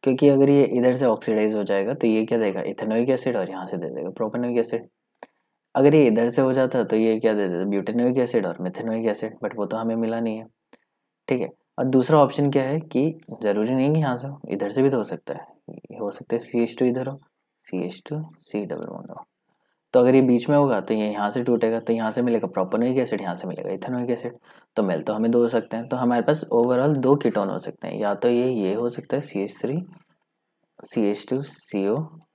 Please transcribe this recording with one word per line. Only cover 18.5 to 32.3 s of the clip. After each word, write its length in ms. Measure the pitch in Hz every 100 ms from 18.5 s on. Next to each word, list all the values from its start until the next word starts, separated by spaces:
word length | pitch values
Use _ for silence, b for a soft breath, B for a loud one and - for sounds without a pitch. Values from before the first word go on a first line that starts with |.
| 208 190
डबल 200 | - -
वन 240 | - -
हो, 140 | - - _ _ _ _ _ _
तो 60 | 127
अगर 160 | 123 131
ये 60 |
बीच 260 | 131 120 120
में 80 | 143
होगा 240 | 143 107
तो 140 | 95
ये 160 | 110 107
यहाँ 200 | 104 104
से 120 | 123
टूटेगा, 360 | 123 117 113 113
तो 120 | 113
यहाँ 180 | 113 110
से 120 | 110
मिलेगा 240 | 120 113 95
प्रोपेनोइक 520 | 95 92 110 123 131
एसिड, 220 | 123 104
यहाँ 140 | 95
से 120 | 87 92
मिलेगा 240 | - -
इथेनोइक 380 | 98 - 123 123
एसिड, 280 | 117 120 120 b b b -
तो 60 |
मिल 200 | 98 -
तो 100 | -
हमें 180 | 107 113
दो 100 | 120
हो 80 | 117
सकते 280 | 117 - 113
हैं। 120 | 120
तो 80 | 127
हमारे 260 | 123 120
पास 220 | 117 156 -
overall 420 | 117 120 123 143 135
दो 160 | 127 143
कीटोन 340 | 120 104 98
हो 80 | -
सकते 300 | - - -
हैं, 120 | 104
या 140 | 104
तो 140 | 101 123
ये, 220 | 120 127
ये 220 | 120 95
हो 140 | 107 120
सकता 280 | 120 - 135
है 60 |
सी 180 | 147 101
एच 200 | - -
थ्री, 200 | 120 156 180 - _ _ _ _ _ _ _ -
सी 280 | - - 101
एच 160 | 104 -
टू 140 | 131
सी 420 | 139 - - 101 98
ओ 80 | 127 160 - _